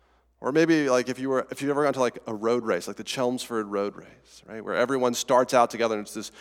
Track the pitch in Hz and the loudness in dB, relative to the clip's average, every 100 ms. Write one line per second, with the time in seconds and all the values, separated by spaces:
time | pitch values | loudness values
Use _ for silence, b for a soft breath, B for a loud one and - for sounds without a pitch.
0 | _ _ _ _ 123 151 165 156 139 123 | _ _ _ _ 0 2 4 4 4 2
1 | 123 123 135 127 - - 139 143 147 131 | 0 -4 -2 -2 -2 -6 -2 0 0 2
2 | 120 - - 107 113 123 110 87 - 101 | -2 -2 -10 -4 0 0 0 -2 -4 -12
3 | - 139 123 127 - 113 104 101 101 - | -8 -2 -2 -2 -4 -6 -2 -2 -2 -6
4 | - - _ - - 110 101 90 123 135 | -20 -20 _ -20 -16 -12 -4 0 2 2
5 | 123 117 - 127 127 127 120 113 113 107 | 0 0 2 4 6 4 4 2 -2 -2
6 | 101 113 - B | -6 -12 -14 B